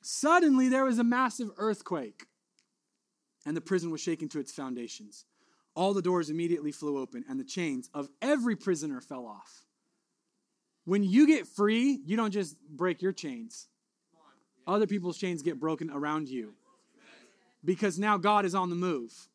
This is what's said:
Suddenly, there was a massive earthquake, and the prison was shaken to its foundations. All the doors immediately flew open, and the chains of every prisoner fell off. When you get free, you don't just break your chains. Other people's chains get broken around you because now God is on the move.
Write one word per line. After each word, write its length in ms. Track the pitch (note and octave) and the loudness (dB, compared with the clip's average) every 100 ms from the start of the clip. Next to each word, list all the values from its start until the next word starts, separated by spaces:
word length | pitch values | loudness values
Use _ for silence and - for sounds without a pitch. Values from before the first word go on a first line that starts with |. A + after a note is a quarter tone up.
Suddenly, 640 | - - D4 F4 D#4+ C4 B3+ | -8 -2 4 6 6 6 6
there 160 | C4 | 4
was 140 | C4 A#3 | 2 2
a 60 | |
massive 460 | A#3 B3 B3+ - A3 - | 2 2 0 -2 -10 -4
earthquake, 720 | A3 G#3 - E3 A#2 - - _ _ _ _ _ _ _ _ _ _ _ D3 | -2 -2 -4 -6 -6 -12 -20 _ _ _ _ _ _ _ _ _ _ _ -8
and 100 | D#3+ | -6
the 40 | |
prison 320 | D#3+ F#3 E3+ | -2 -2 -2
was 80 | D#3 | -4
shaken 280 | - E3 D3+ | -4 -4 -4
to 100 | D3+ | -6
its 100 | B2+ | -8
foundations. 760 | - C3+ B2 A#2 - G#2+ - _ _ _ _ _ - | -10 -8 -8 -10 -14 -18 -20 _ _ _ _ _ -2
All 180 | F#3+ | 0
the 80 | G3 | 2
doors 260 | F3+ F3+ D3+ | 2 0 0
immediately 440 | D#3 E3+ E3+ D3+ | -2 -2 -2 -2
flew 260 | C#3+ D3+ C#3 | -6 -4 -4
open, 260 | C3 B2 C3 | -6 -10 -8
and 100 | C3+ | -8
the 60 | |
chains 440 | C3 F#3 E3 B2+ - | -6 -4 -4 -4 -8
of 140 | D3 C#3 _ | -10 -10 _
every 360 | B3+ D4 A#3 G#3 | 0 2 2 0
prisoner 440 | G3 E3 D3+ B2+ | -2 -2 -2 -8
fell 260 | - C3 A#2 | -10 -12 -12
off. 380 | G2+ - - _ _ _ _ _ _ _ _ _ _ _ _ | -16 -20 -20 _ _ _ _ _ _ _ _ _ _ _ _
When 200 | - G3+ | 0 2
you 240 | G3 A3 D4+ | 4 6 8
get 180 | D4+ F3 | 6 0
free, 560 | - G#3 A3 C4+ C#4 | 0 2 4 2 0
you 120 | D#3 A3 | -2 0
don't 160 | G#3+ | 0
just 240 | G3+ E3+ D3 D3 | -2 -4 -8 -20
break 320 | C#3 F#3 E3+ | -2 -2 0
your 120 | F#3 | -2
chains. 560 | F#3 D#3 B2 A2+ - - _ _ _ _ _ _ _ _ _ - | -2 -8 -8 -12 -16 -20 _ _ _ _ _ _ _ _ _ -2
Other 220 | G3+ G#3+ | 2 2
people's 280 | G3+ F3 D#3+ | 0 -4 -4
chains 260 | F#3 E3+ | -4 -2
get 180 | D3+ C#3 | -4 -2
broken 280 | D#3+ D#3+ E3+ | -4 -4 -6
around 380 | C#3+ D3+ D#3 C#3+ | -4 -4 -4 -4
you 260 | B2+ G#2+ _ _ _ _ _ - - - _ _ _ | -8 -10 _ _ _ _ _ -20 -20 -20 _ _ _
because 360 | D3 F#3 G#3 E3+ | -2 0 0 0
now 160 | G#3 G3+ | 2 2
God 280 | G3 G#3 | 4 4
is 100 | F#3+ | 2
on 140 | F#3+ F3+ | 0 -2
the 60 | F3 | -2
move. 520 | F3+ D3 A#2 - - | 0 -2 -6 -16 -20